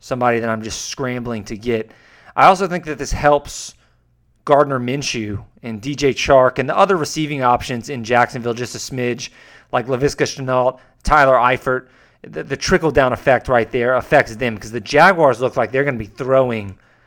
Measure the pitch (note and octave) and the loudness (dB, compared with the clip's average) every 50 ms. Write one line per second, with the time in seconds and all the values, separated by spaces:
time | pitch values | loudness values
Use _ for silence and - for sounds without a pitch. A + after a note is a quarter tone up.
0 | _ - C3+ B2 B2 A#2+ A#2 A#2 A2+ A#2 A2 A2 A2 A2 - - - - - - | _ -8 -4 0 0 2 2 0 0 -2 -4 -4 -6 -8 -10 -10 -10 -12 -10 -8
1 | C#3 B2+ B2 B2 A#2 A#2+ A#2 A2 G2+ - A#2+ G2 A2 A#2+ A#2 A2 A2 - - _ | -6 -6 -6 -6 -6 -8 -8 -8 -8 -10 -12 -10 -4 -2 -2 -2 -4 -6 -14 _
2 | _ _ _ _ _ - - - C3 E3+ G3 F3+ G3 E3+ F3 F3 - D3+ D3 A#2 | _ _ _ _ _ -10 0 4 6 6 6 4 0 -4 -4 -6 -6 -8 -10 -8
3 | C#3 B2+ - - C#3+ D3 D3 D3 - - - - - - - _ _ _ _ _ | -6 -6 -4 0 2 4 2 2 0 -4 -16 -14 -16 -16 -18 _ _ _ _ _
4 | _ _ _ _ _ _ _ _ - - D3 C#3+ D3 C#3 C#3 B2+ B2 A#2+ C3 D3 | _ _ _ _ _ _ _ _ 0 2 4 4 4 2 0 -4 -4 -4 -4 -4
5 | C#3 - - A#2+ A2 G#2 G#2 G#2 - - _ _ - A#2 A2+ G#2 G#2+ C#3+ C#3+ C3 | -4 -6 -6 -6 -6 -6 -6 -8 -10 -14 _ _ -14 -12 -12 -10 -8 -8 -8 -2
6 | D3 C3+ A#2+ - - - C#3 C3 B2+ B2+ - - B2+ C3+ - F#3+ G3 F#3+ G3 E3+ | 0 0 0 0 0 4 6 6 6 4 2 -2 -4 -2 2 2 2 2 2 0
7 | D3 - - D#3+ D#3 C#3+ D3+ C#3 B2+ B2 B2 A#2+ - - B2+ A#2 A2 C#3 D3 A#2+ | -2 -4 -4 -4 -4 -4 -4 0 2 2 2 2 0 -4 -8 -8 -6 -8 -10 -10
8 | A2+ A2 B2 A#2+ A#2+ - - B2+ A2+ A#2+ A#2 A#2 B2 A#2 - A2+ - - C3+ B2+ | -4 0 2 2 2 2 0 -6 -6 -6 -4 -4 -6 -10 -10 -12 -12 -10 -6 -4
9 | B2 A#2+ A#2+ B2+ - - _ - - - - - _ _ - B2+ A2+ B2 C3+ A#2+ | -4 -4 -4 -4 -8 -16 _ -20 -20 -20 -20 -20 _ _ -4 -4 -2 -2 -2 0
10 | C#3 D3 C#3+ - D3 A2 - - C3+ C3 B2+ B2+ B2 B2+ B2+ - _ _ _ _ | 0 -2 0 0 -4 -4 -4 -8 -6 -2 0 2 2 0 -2 -4 _ _ _ _
11 | - - D3 D3+ C#3+ C3+ C3 A#2+ A#2 B2 C3 A#2+ - C3+ B2+ B2+ - _ _ _ | 0 2 4 6 6 6 6 4 4 2 2 0 -2 -2 -4 -4 -4 _ _ _
12 | _ _ _ _ _ - D#3 D#3 D#3+ D#3 C3+ - - - F#3 E3+ E3 D#3 C3 D3 | _ _ _ _ _ -16 -12 -12 -8 -8 -8 -6 -2 0 0 0 0 2 2 2
13 | C3+ B2+ A#2+ - - D3 B2+ A#2 - - B2+ A#2+ A2 - - B2+ A#2 B2 C3 B2 | 2 2 0 -2 2 2 2 2 2 2 0 0 0 0 -2 -2 0 0 0 0
14 | - - D#3+ C#3+ - - A#2 G#2+ C3 A#2+ A2 G2+ - A2 A2 A#2+ G2 - C#3 C#3+ | 0 2 2 2 2 2 -4 -6 -4 -4 -4 -6 -12 -10 -10 -10 -8 0 4 6
15 | E3 F#3+ G3 E3 D#3+ C3+ A#2+ G#2+ B2+ A#2+ - C3+ A#2 G#2+ B2 C3 C#3+ C#3+ C3 A2+ | 6 6 6 6 4 2 2 2 -2 -2 0 0 -2 0 0 -2 -2 0 -2 -6
16 | A2 F#2+ - - C3+ B2+ C3 C3 C3 B2 A#2 A2 G2+ G2 F#2+ _ _ _ _ _ | -8 -12 -10 -10 -4 0 2 2 2 2 -2 -6 -6 -10 -14 _ _ _ _ _
17 | _ | _